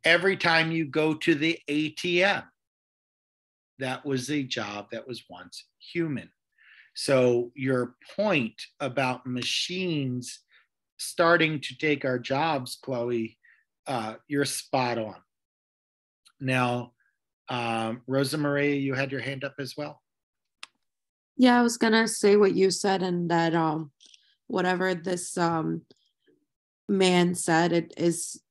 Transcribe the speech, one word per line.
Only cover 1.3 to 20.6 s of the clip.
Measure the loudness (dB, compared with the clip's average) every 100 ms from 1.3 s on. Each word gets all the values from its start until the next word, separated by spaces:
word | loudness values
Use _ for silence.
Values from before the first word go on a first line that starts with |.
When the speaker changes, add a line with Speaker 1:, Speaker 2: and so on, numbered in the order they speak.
| 2
Speaker 1:
the | 2 -2 -4
A | -2 -2
T | -4 -2 2
M, | 2 0 -6 _ _ _ _ _ _ _ _ _ _ _ _ _
that | -8 -6 -4
was | -4 -2
a | -4
job | -4 -6 -6 -8 -10
that | -12 -10
was | -14 _
once | -20 -18 -20 -20 _
human. | -8 -4 -4 -4 -10 _ _ _ _ -20 _ -8
So | 2 4 4 2 -2 -4
your | -2 0 -2 _ -14 -4
point | 0 0 -2 -8 -20 _
about | -6 -2 -2 -4 -6
machines | -6 -4 -4 -4 -4 -2 -2 -2 -4 -8 -16 _ _ _ _ _ _
starting | -12 0 4 4 2 -2
to | -8 -4
take | -2 0 0
our | -2
jobs, | -2 -2 0 -2 -6 -12
Chloe, | -8 -4 -2 -2 -4 _ _ _ _ _ -8
uh, | -6 -6 -10 _
you're | -2 -2
spot | -4 -4 -2 0 -2
on. | -6 -10 _ _ _ _ _ _ _ _ _ _ _ _
Now, | -2 0 2 -2 -6 _ _ _ _ _ -8
um, | -6 -2 -2 -4 -6 -2
Rosa | -2 0 0
Maria, | 0 0 0 0
you | -2
had | -2 -4
your | -4
hand | -8 -8
up | -10 -10
as | -10 -8
well. | -12 -12 _ _ _ _ _ _